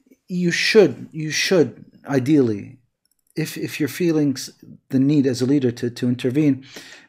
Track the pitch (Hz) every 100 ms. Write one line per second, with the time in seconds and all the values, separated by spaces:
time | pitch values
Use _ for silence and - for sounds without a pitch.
0 | _ _ - 180 175 170 - 220 170 117
1 | - 156 156 147 - 190 127 - - -
2 | - 139 123 151 123 104 107 120 _ _
3 | _ _ _ - 156 - 139 - 143 -
4 | 175 156 147 131 - - - - - 131
5 | 139 151 135 120 127 143 123 117 123 120
6 | 123 123 131 135 151 131 - - - -